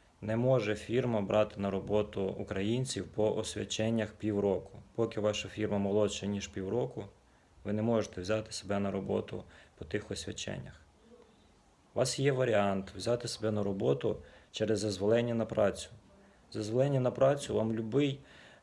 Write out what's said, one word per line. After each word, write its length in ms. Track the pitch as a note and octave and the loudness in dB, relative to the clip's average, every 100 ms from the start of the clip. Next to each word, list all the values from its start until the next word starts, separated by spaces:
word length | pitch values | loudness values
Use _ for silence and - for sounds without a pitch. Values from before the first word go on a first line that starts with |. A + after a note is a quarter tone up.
| _ _ | _ _
не 140 | G#2+ A2+ | -2 2
може 400 | B2+ C3 G#2 G#2+ | 4 4 2 -2
фірма 460 | - A#2+ B2 A2 | 0 0 2 0
брати 380 | G2 G#2 G#2+ - | 2 4 2 0
на 80 | G2 | -2
роботу 540 | F#2+ G2 G#2 G#2 G2+ F#2+ | -2 0 0 0 -2 -4
українців 840 | - G2 F#2+ G2+ A#2+ C3 G2 F2+ | -4 -4 -2 0 0 0 -4 -4
по 280 | - G#2+ - | 0 2 2
освяченнях 760 | G#2+ G#2 G2+ - A2 A2+ G#2 | -4 -6 -4 -2 0 2 0
півроку. 680 | - G#2+ G2+ G2+ F2+ - - - - | -2 -2 2 2 2 -2 -16 -8 -2
Поки 240 | A2+ - | -2 0
ваша 300 | G#2 G#2 G2 | 0 0 -4
фірма 280 | - G#2 G2+ | -4 -2 0
молодша, 480 | G2+ G#2 G#2 - G2+ | 2 2 2 0 -4
ніж 220 | G2+ - | -4 -4
півроку, 580 | G2 F#2 A#2 C3+ A2 G2 - _ _ _ - | -6 -2 -2 -2 -6 -12 -16 _ _ _ -12
ви 100 | G2+ | -4
не 80 | G#2+ | 0
можете 400 | A2+ A2+ G2+ - | 2 2 0 -4
взяти 300 | F#2 A2 G#2+ | -2 -2 -2
себе 280 | - F#2+ G2+ | -8 -4 -2
на 120 | G2+ | 0
роботу 520 | G2 G2 G2+ G2+ G2+ - - - - | -2 0 -2 -2 -8 -12 -20 -20 -16
по 80 | - | -6
тих 260 | G#2 - | -6 -6
освяченнях. 720 | G2 - - - G2 - - - _ - - - _ _ _ _ _ _ | -8 -8 -8 -6 -8 -10 -16 -20 _ -20 -20 -20 _ _ _ _ _ _
У 60 | - | -2
вас 200 | C3 - | 0 2
є 120 | C#3 | 2
варіант 600 | C3 B2+ G#2 G2+ G2 G2 G2 | 4 4 4 4 0 -4 -4
взяти 320 | G#2 A#2+ A#2 | 0 0 -2
себе 240 | - A2 | -4 -2
на 120 | G#2+ | 0
роботу 540 | G2+ G2 A#2+ C#3 A2+ F#2+ - - - | 0 0 2 2 0 -4 -8 -20 -12
через 280 | - G#2+ G#2 | -2 0 2
зазволення 540 | G#2+ F#2 G2+ A#2 A#2+ A#2 | 0 0 4 4 4 0
на 100 | G#2+ | 0
працю. 440 | - G2+ F2+ - - - - - - - | 2 2 2 -8 -16 -20 -20 -20 -20 -12
Зазволення 480 | A2 G#2+ A#2+ C#3+ C3+ | -8 -2 2 2 2
на 120 | B2 | 0
працю 440 | - C3+ C#3+ - G#2+ | 4 4 4 0 0
вам 180 | A2+ | 0
любий 460 | A2+ A2 C3 D3 C3+ - - - - | 0 0 2 2 0 -10 -20 -20 -20